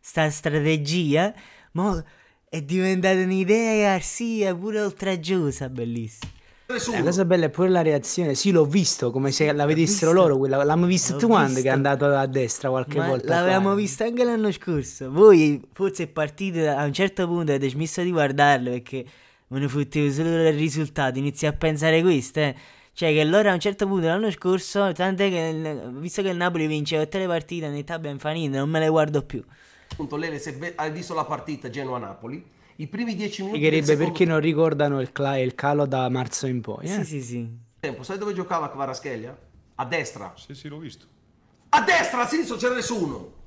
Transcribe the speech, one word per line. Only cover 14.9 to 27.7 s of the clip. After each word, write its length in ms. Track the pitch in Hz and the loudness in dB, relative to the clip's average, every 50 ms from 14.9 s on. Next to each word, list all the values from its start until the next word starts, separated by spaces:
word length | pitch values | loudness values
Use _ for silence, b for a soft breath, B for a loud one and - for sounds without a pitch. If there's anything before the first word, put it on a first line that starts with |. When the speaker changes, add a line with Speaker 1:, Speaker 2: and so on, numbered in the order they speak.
| - - 139 131 | -10 -12 -10 -4
Speaker 1:
Voi 520 | 135 160 208 220 202 165 156 151 147 135 - _ | 4 10 12 12 12 12 8 4 2 0 -4 _
forse 360 | _ - 190 196 190 - 170 147 | _ -4 -4 -4 -2 -4 -8 -6
partite 600 | - 160 151 147 151 - 196 190 175 170 160 151 | -4 -4 -4 -4 -4 -6 -6 -4 -2 0 0 0
a 160 | 143 135 147 | 0 0 0
un 80 | 147 | -2
certo 340 | 139 - 190 196 190 - 185 | 0 0 0 0 0 -2 -2
punto 260 | 170 175 175 170 151 | 0 0 -2 0 0
avete 180 | 143 135 139 135 | 0 0 0 -2
smesso 320 | 123 143 160 156 - - | -2 -4 -6 -4 -4 -4
di 100 | 180 180 | -2 0
guardarle 580 | 180 165 147 139 135 143 143 143 143 131 123 123 | 2 2 2 2 4 4 6 6 6 4 2 -2
perché 340 | 123 123 117 - - 131 120 b b b b b b b b b | -4 -6 -8 -8 -10 -10 -10 b b b b b b b b b
me 120 | 127 135 | -6 -4
ne 80 | 139 139 | -4 -2
fottevo 420 | 123 147 143 147 - 151 147 143 | -2 -2 -4 -2 -2 0 0 0
solo 180 | 135 139 160 170 | 0 0 0 0
del 260 | 165 165 165 160 151 | 2 4 4 4 4
risultato. 600 | 147 156 160 131 156 156 143 - - 143 131 123 131 | 2 0 -2 -2 -2 -4 -4 -4 -2 -2 -2 -2 -2
Inizi 260 | 139 143 143 - - | -4 -4 -4 -2 -2
a 80 | 151 147 | -2 -2
pensare 480 | - - 160 156 147 156 160 160 165 | 0 -2 -2 -2 0 2 2 4 4
questo, 380 | 165 185 175 139 120 - - 156 | 4 4 2 2 0 -2 -2 -2
eh. 140 | 151 143 127 B B B B B B B | -2 -2 -2 B B B B B B B
Cioè 220 | B - 175 160 151 | B -2 0 2 2
che 100 | 156 151 | 4 2
loro 260 | 151 170 208 214 208 | 4 4 4 4 4
a 40 | 185 | 2
un 60 | 175 | 2
certo 260 | - 208 196 196 208 196 | 0 -2 -2 -2 -2 0
punto 200 | 196 190 165 160 | 0 0 0 0
l'anno 220 | 165 196 220 214 | 0 0 0 -2
scorso, 600 | 175 - - 180 185 185 185 - - 202 202 190 | -4 -2 0 0 0 0 -2 -4 -2 0 0 0
tant'è 380 | 175 - 180 190 190 180 202 196 | 0 0 -2 -2 0 0 0 0
che 80 | 185 175 | 0 0
il, 600 | 160 165 160 156 160 156 151 131 - 123 123 135 | -2 -2 -4 -4 -6 -6 -8 -8 -10 -12 -12 -10
visto 220 | 156 175 - - | -10 -8 -6 -2
che 80 | 196 190 | -2 -2
il 60 | 180 175 | -2 0
Napoli 300 | 175 180 175 170 156 156 | -2 0 0 0 -2 0
vinceva 360 | 156 151 147 147 160 156 156 | -2 -2 -2 -2 -2 -2 -2
tutte 160 | 151 - 196 | -2 -2 -4
le 80 | 190 180 | -2 -2
partite, 380 | 170 165 156 151 175 170 156 | -2 -4 -4 -6 -10 -8 -8
hanno 80 | 147 | -8